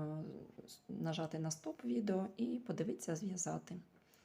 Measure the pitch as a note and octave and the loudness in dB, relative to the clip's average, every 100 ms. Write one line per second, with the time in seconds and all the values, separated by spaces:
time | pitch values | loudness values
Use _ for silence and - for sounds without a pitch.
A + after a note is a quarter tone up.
0 | D3+ D#3 - - - - - - - - | 0 -2 -4 -6 -10 -14 -14 -16 -6 0
1 | D#3+ D#3+ D#3+ D#3+ D#3+ D#3 D#4 D#4+ A#3+ A#3+ | 2 2 0 2 0 0 -4 -4 2 2
2 | G#3 F#3+ F#3+ - A#3+ B3 - F3 F3 - | 4 4 2 2 0 2 0 0 2 0
3 | - E3 G3 F3+ D#3+ D#3+ - F3+ - - | 0 0 0 0 0 0 -2 -8 -10 -20
4 | - - | -20 -20